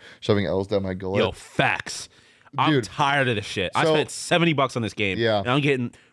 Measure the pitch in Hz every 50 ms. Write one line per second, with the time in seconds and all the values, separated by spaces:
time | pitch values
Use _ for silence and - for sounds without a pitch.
0 | - - - - - - 107 101 101 76 82 95 98 95 104 101 98 95 92 92
1 | 92 92 95 104 113 104 92 - - - - - 139 123 98 - - - - -
2 | - - _ - - _ _ _ _ - - 143 - 156 156 135 110 95 - -
3 | 151 139 139 143 135 123 120 101 101 - - 107 92 85 - 110 147 160 156 156
4 | 135 - - - - - 165 175 165 170 156 139 139 127 - 127 117 101 - -
5 | 107 98 92 95 117 113 110 104 98 120 127 147 139 143 139 127 123 120 - -
6 | - _